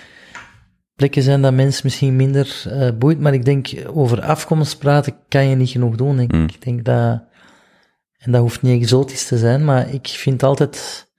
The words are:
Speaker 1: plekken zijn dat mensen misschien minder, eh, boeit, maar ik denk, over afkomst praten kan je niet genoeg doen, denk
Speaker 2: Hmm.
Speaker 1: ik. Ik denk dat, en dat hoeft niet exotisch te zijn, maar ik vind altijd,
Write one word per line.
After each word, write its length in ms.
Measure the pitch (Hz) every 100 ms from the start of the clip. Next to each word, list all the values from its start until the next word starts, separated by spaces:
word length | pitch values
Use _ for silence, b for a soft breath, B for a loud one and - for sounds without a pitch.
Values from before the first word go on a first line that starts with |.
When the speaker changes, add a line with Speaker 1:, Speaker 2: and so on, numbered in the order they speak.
| B B B B B B B _ _
Speaker 1:
plekken 280 | _ 139 143
zijn 200 | 131 139
dat 100 | 135
mensen 260 | 131 135 131
misschien 320 | 135 - 135 131
minder, 460 | 135 139 135 - -
eh, 300 | 135 127 113
boeit, 220 | 131 160
maar 140 | 147
ik 100 | 135
denk, 240 | 123 139 131 - -
over 360 | 160 127 113
afkomst 560 | - 156 - 160 147 -
praten 380 | 139 143 - - _
kan 180 | 139 135
je 80 | 131
niet 140 | 127
genoeg 260 | 123 123 110
doen, 200 | 135 139
denk 140 | 120
Speaker 2:
Hmm. 120 | 82
Speaker 1:
ik. 100 | 80
Ik 80 | -
denk 220 | 131 120
dat, 380 | 117 120 117 117 - b b b b b b b _ _
en 140 | 123
dat 80 | 120
hoeft 220 | 120 -
niet 180 | 127 123
exotisch 440 | 120 127 135 - -
te 120 | 123
zijn, 260 | 117 131
maar 240 | 151 131 -
ik 120 | 135 -
vind 340 | - - 127
altijd, 680 | 135 139 143 - - - -